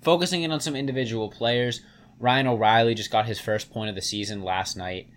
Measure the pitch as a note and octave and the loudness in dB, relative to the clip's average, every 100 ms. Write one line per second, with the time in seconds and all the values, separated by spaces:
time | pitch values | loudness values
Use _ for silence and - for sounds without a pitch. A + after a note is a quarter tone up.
0 | D#3 E3+ F3 F3+ E3 D3+ D#3 C3+ C#3 C3 | 2 2 2 -2 -2 -2 -4 -4 -2 -2
1 | A#2 A2+ G#2+ - A#2 A#2+ B2 A#2 - - | -2 -2 -4 -2 0 2 0 -4 -10 -20
2 | - - A#2+ C3 B2+ A#2 A2 A#2 A#2 G#2+ | -20 -4 0 2 2 4 6 6 6 2
3 | G2+ A2 A2+ G#2 - G#2+ - A2+ G#2+ F#2+ | 0 0 0 -2 -2 -2 -4 -8 -6 -6
4 | - G#2 G2+ G2+ F#2 F#2 F#2 F#2+ F2+ F#2 | -6 -4 -6 -6 -2 -2 -4 -6 -8 -8
5 | - | -12